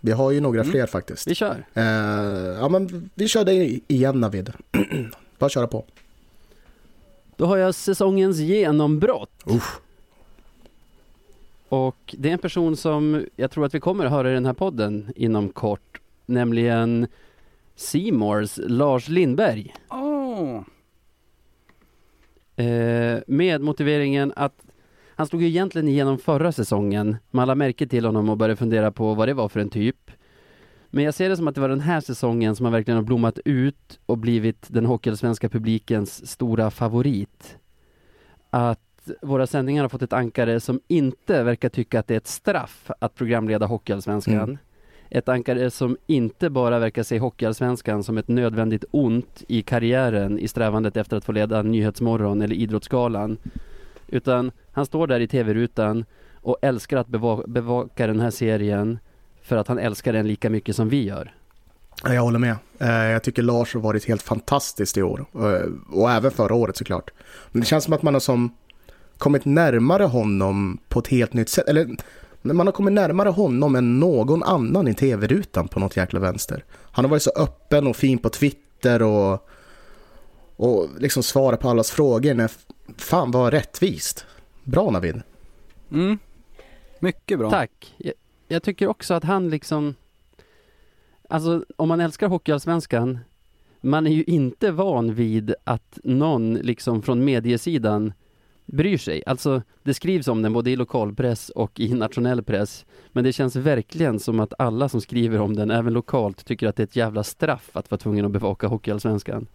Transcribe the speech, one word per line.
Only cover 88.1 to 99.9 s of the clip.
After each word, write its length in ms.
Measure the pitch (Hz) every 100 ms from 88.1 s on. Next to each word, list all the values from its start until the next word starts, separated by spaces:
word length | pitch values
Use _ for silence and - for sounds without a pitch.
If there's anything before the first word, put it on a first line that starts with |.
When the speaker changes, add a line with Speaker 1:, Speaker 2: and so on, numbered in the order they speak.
| - _ _ _
Speaker 2:
jag 140 | 165
tycker 240 | - 196 196
också 280 | 220 -
att 100 | 170
han 260 | 156 196 180
liksom, 440 | 156 - 156 147 139 _ _ _ _ - _ _ _ _ _ _ _ _
alltså, 360 | 160 160 170 - -
om 120 | 160
man 120 | 165
älskar 280 | 170 - 208
hockeyallsvenskan, 880 | 180 - 143 165 170 - 120 120 127 120 _ _ _ _ _
man 260 | 131 151 160
är 40 |
ju 140 | 156
inte 460 | 165 165 131 117 214
van 440 | 160 196 139 113
vid 400 | 110 117 110 107 -
att 340 | - 117 _ -
någon 500 | - 131 151 139 113
liksom 480 | 113 120 117 - 117
från 220 | 104 120
mediesidan 880 | 135 127 113 120 - 160 110 104 107 101 _ _ _ _ -
bryr 260 | 139 170 180
sig. 240 | - 80 -
Alltså, 360 | 127 151 131 - _
det 120 | -